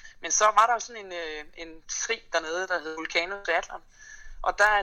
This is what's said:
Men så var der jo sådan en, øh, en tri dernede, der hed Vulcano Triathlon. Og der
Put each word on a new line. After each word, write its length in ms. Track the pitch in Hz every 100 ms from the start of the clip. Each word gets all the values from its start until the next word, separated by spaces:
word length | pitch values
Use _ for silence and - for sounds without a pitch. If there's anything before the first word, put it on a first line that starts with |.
| - -
Men 80 | 165
så 140 | -
var 220 | 214 208 233
der 60 |
jo 80 | 233
sådan 260 | - 226 196
en, 60 |
øh, 320 | 175 160 151 151 165
en 120 | 165 160 -
tri 340 | - - 226 -
dernede, 340 | 165 156 170 185
der 100 | 175
hed 140 | 156
Vulcano 500 | 160 160 170 175 202
Triathlon. 380 | 196 170 - - - - - - - -
Og 160 | 190 -
der 240 | 208 208